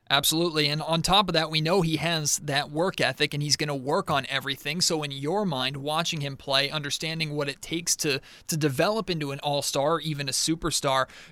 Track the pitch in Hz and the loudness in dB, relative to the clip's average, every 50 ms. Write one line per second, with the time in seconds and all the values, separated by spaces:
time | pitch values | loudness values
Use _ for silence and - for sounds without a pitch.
0 | _ _ 139 139 135 - 156 160 170 180 156 156 151 143 147 156 147 151 165 165 | _ _ 0 2 2 2 2 2 0 2 2 0 0 0 0 -2 -2 0 0 0
1 | - - 185 202 214 180 165 156 160 156 160 156 156 156 185 202 170 160 160 143 | 2 4 4 4 4 4 2 0 0 2 0 0 2 4 4 4 4 2 0 0
2 | 151 170 170 156 151 135 - - - 147 135 143 139 139 147 156 175 190 - - | 0 0 -2 0 0 0 -2 -2 -2 -2 -2 -2 -2 -2 -2 0 0 0 0 0
3 | 131 123 135 - 147 - - 143 147 147 135 - 151 147 143 139 123 139 156 196 | 0 0 2 0 -2 0 0 -4 0 0 0 0 0 -4 -4 -4 -2 0 0 0
4 | 185 - 160 - - 131 139 135 139 135 135 - - 147 151 180 - - 170 156 | 0 0 0 0 0 0 -4 -4 -2 -4 -8 -6 -4 -4 -2 0 2 2 2 0
5 | 147 143 139 135 139 147 180 208 214 185 147 127 127 131 139 139 135 147 151 160 | -2 -4 -6 -6 -4 -2 0 0 0 0 0 0 -2 -2 -4 -4 -4 -2 -2 0
6 | 170 - 165 156 143 143 135 - - 143 135 135 143 139 147 156 143 143 - - | 0 -2 -2 -4 -4 -6 -6 -8 -4 2 2 4 4 2 -2 -4 -4 -4 -4 -4
7 | 165 160 160 165 160 151 147 147 143 139 135 - - - 165 170 175 - - - | -4 -4 -2 -4 -4 -2 -2 -2 -2 -2 -4 -8 -6 -6 -4 -4 0 0 0 2
8 | - 156 131 135 - - - - - - 170 156 151 147 131 127 160 202 214 226 | 2 0 0 0 -4 -10 -20 -18 -6 -4 0 2 2 2 4 4 2 2 2 0
9 | 175 - 180 156 147 139 139 143 - 147 143 143 139 - - 139 135 151 165 160 | 0 -2 -2 -2 -2 -6 -6 -4 -2 0 0 0 0 0 0 2 2 2 2 2
10 | 147 160 151 143 143 135 127 - - 156 165 165 - 165 - - - 139 131 131 | 0 -4 -4 -2 -4 -2 -2 0 2 2 0 0 0 -2 0 0 2 2 2 2
11 | 131 - - - - - | 2 0 -4 -18 -20 -20